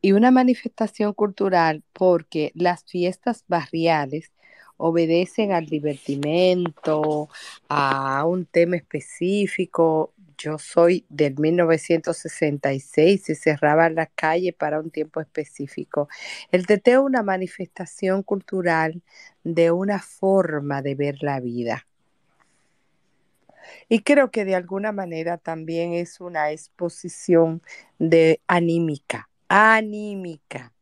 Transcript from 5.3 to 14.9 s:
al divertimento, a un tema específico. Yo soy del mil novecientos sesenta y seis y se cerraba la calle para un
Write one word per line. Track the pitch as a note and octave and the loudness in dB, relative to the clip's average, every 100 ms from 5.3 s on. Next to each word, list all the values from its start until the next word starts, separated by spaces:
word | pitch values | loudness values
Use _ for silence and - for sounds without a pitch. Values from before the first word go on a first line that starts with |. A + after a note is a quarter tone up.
| - G#3 | -2 -2
al | F3+ D#3+ | -2 -2
divertimento, | D3+ D3 C3+ - C#3 C#3+ E3 F#3 F3+ F3 - - D#3 D#3 D3+ D3+ - - - _ | -4 -4 -6 -6 -6 -2 2 2 2 -2 -6 -4 -2 0 -2 -6 -12 -20 -20 _
a | - C#3 C3+ C3+ C3+ | -2 0 -2 -2 -2
un | D#3 F#3 F3 | -2 -2 -2
tema | - E3+ F3 | 0 2 0
específico. | - D3+ - - F3 G3+ G3 - F3+ - E3 D#3 D#3 _ _ _ | -6 -12 -12 -6 -4 -2 -2 -4 -6 0 2 2 -2 _ _ _
Yo | D3+ D#3 | -10 -10
soy | - - E3+ F3+ _ | -4 2 4 2 _
del | D3 D3 C3+ | -2 -2 0
mil | D#3 F3 | 0 2
novecientos | E3+ D#3+ - E3 D#3+ E3 | 2 0 0 -2 -2 -8
sesenta | E3 - D#3 C#3+ C#3 | -8 -4 -2 -2 -4
y | C#3 | -4
seis | - - D#3+ G3 | -4 2 4 4
y | - | 0
se | |
cerraba | D#3 - D3 D3+ D3+ E3 | -2 0 2 2 4 2
la | D#3+ D#3+ | 0 -6
calle | - D#3+ E3 F3+ | -4 -2 -2 -2
para | - D3+ D3+ | -4 -4 -4
un | D#3+ | -6